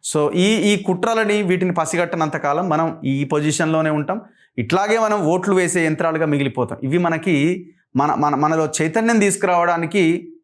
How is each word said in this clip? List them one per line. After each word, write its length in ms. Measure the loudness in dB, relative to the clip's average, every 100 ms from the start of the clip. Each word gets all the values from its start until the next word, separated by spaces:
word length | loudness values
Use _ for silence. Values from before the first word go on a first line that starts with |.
| -4
So 180 | -2 0
ఈ, 420 | 2 2 2 2
ఈ 100 | 0
కుట్రలని 600 | 0 -2 0 0 0 0
వీటిని 300 | 0 0 0
పసిగట్టనంత 640 | 0 -2 0 -2 0 -2 -2
కాలం 320 | -2 0 0
మనం 320 | 0 0 -2 -4
ఈ 200 | -2 0
పొజిషన్‌లోనే 640 | 0 0 0 0 0 0
ఉంటాం. 320 | 0 -2 -6 -6 _ _ -8
ఇట్లాగే 420 | -2 0 2 2
మనం 260 | 2 0 0
ఓట్లు 300 | 0 2 2
వేసే 300 | 2 0 0
యంత్రాలుగా 400 | 0 0 0 0
మిగిలిపోతాం. 520 | 0 -2 -2 -4 -4
ఇవి 140 | -2 0
మనకి 760 | 0 -2 0 2 2 0 -6 _ _ -2
మన, 180 | 0
మన, 220 | 2 0 0
మనలో 340 | 0 2 0 0
చైతన్యం 380 | -2 0 2 2
తీసుకురావడానికి 1120 | 2 0 0 2 2 0 -2 0 2 0 -4 -20